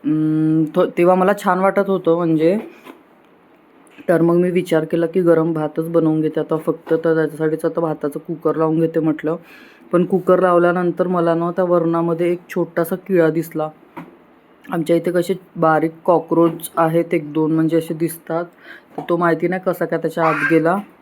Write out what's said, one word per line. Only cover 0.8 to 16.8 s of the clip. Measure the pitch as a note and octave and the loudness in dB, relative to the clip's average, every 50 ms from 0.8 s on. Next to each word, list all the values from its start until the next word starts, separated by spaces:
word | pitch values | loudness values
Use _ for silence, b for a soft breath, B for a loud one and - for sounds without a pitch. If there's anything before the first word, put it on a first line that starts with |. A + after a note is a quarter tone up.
| F3+ - - | 0 0 2
तेव्हा | - F3 F3 F#3 | 2 4 4 4
मला | F#3 F#3 F#3+ G#3 G3+ - | 4 4 2 2 0 0
छान | G3+ F3+ F#3 | 0 0 2
वाटत | F#3+ G3 F#3 G3+ G3 G3 | 2 2 2 0 0 0
होतं | F#3+ F3+ F3+ E3 E3 | -2 0 2 0 0
म्हणजे. | E3+ F3 E3 D#3+ D#3 D#3 E3 G3 A3 - B B B B B B _ _ _ _ _ _ _ _ _ _ _ _ _ _ _ _ _ _ _ _ - - - | 2 2 0 2 2 2 2 2 0 -4 B B B B B B _ _ _ _ _ _ _ _ _ _ _ _ _ _ _ _ _ _ _ _ -10 -2 0
तर | F3 E3 | 2 2
मग | E3 E3+ E3+ | 4 4 4
मी | F3 F3+ F3+ | 2 2 2
विचार | F3 F#3 F3 F3+ E3 D#3 D#3 | 0 -2 0 0 0 0 0
केला | D#3 - E3+ E3+ | 0 -2 -2 -2
की | E3 E3 F#3+ | -2 -2 0
गरम | F3+ E3+ E3 D#3+ D#3+ E3+ E3 | 2 4 4 4 2 0 -2
भातच | D#3 D#3 D3+ - E3+ D#3+ E3 | -2 -4 -4 -4 -6 -6 0
बनवून | E3 E3 D#3+ D#3+ D#3 D#3 | 0 2 2 2 0 0
घेते | D#3 D#3 D#3 E3 | -2 -2 -2 -4
आता | D3+ - D#3+ | -4 -2 -4
फक्त, | D#3 - F3 D#3+ E3 - - D#3+ | -2 -2 -4 -6 -6 -4 -2 -2
तर | D#3+ E3 E3 D#3+ | 0 0 0 0
त्याच्यासाठीच | D#3+ D#3 D3+ D#3 D3 D#3+ D#3 D#3+ D#3+ E3+ | 2 0 -2 -2 -4 -2 -2 -2 -2 -4
आता | E3 D#3+ E3+ | -4 -2 -2
भाताचं | E3+ D#3+ D#3 D3+ - D3 - D#3 | -4 -4 -4 -4 -6 -6 -6 -8
कुकर | - - E3 D#3 - D#3 D3+ | -10 -10 -12 -4 -2 -2 0
लावून | D#3 D#3+ D#3+ D#3+ D#3+ | 0 0 0 2 0
घेते | E3 D#3+ E3 E3 | 0 0 0 0
म्हटलं. | D#3 D#3+ D3+ D#3 - D#3+ E3+ E3+ B B B B B B B B B - | 0 0 -2 -2 -4 -6 -6 -6 B B B B B B B B B -2
पण | - F3 F3+ | 0 0 2
कुकर | - G3 F3+ - - F#3 F3+ | 2 0 -2 2 2 2 4
लावल्यानंतर | F#3 F3+ F3 F3 F3 F3 F3 F3+ F3+ F3 E3+ F3 F3+ | 4 4 4 4 4 2 2 0 -2 -2 -2 -2 -2
मला | F3+ F#3 F3 E3+ E3+ E3 | -2 0 0 0 0 0
ना | E3 E3+ F3 | 0 -2 -4
त्या | E3+ F#3+ F#3 | -2 -2 0
वरणामध्ये | F3 F3 F3 E3 E3 E3 E3+ E3 E3+ E3+ E3 F3 E3+ | 2 2 2 2 0 0 0 0 -2 -2 0 0 -2
एक | F3+ F3 - - | -2 -4 -8 -8
छोटासा | - F#3 E3+ E3 - F3+ E3 E3 F#3+ | -4 -4 -4 -2 -2 -4 -2 -2 -4
किडा | F#3 - - F#3+ E3+ D#3+ D#3+ | -8 -4 0 2 4 4 2
दिसला. | D#3 E3 D#3+ E3 - D#3 D#3 D#3 - - - - _ - - - - - _ _ _ _ _ _ _ _ _ - | 2 -2 -6 -6 -6 -6 -6 -6 -8 -16 -20 -20 _ -18 -18 -18 -20 -20 _ _ _ _ _ _ _ _ _ -8
आमच्या | F3+ F3 D#3 D#3+ E3+ | -6 -4 0 0 0
इथे | E3+ E3 F3+ | 0 0 0
कसे | E3+ F3+ E3+ - F#3+ F3+ - _ _ | -2 -2 -2 -2 -6 -8 -8 _ _
बारीक | E3+ E3 D#3+ D#3+ D#3 D#3 E3 D#3+ - _ | 0 2 2 2 2 0 -2 -6 -4 _
कॉकरोच | - E3+ D#3+ E3 - E3+ E3 E3+ E3 D#3+ E3 - - - | 2 2 2 2 0 2 2 2 2 0 -4 -14 -8 -2
आहेत | E3 | 0